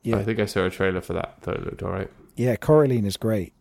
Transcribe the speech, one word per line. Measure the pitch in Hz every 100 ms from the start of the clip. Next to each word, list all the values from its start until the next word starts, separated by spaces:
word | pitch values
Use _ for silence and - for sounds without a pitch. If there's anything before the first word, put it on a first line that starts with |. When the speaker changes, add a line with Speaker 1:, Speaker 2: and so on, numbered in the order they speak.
Speaker 1:
yeah. | - 110
Speaker 2:
I |
think | 101 113
I | 104
saw | 101 92
a |
trailer | - 95 92
for | -
that, | 90 - -
though | -
it | - -
looked | -
all | 95
right. | 92 92 - - -
Speaker 1:
Yeah, | 120 113
Coraline | - 156 143 123 101
is | 95
great. | 110 110 87 _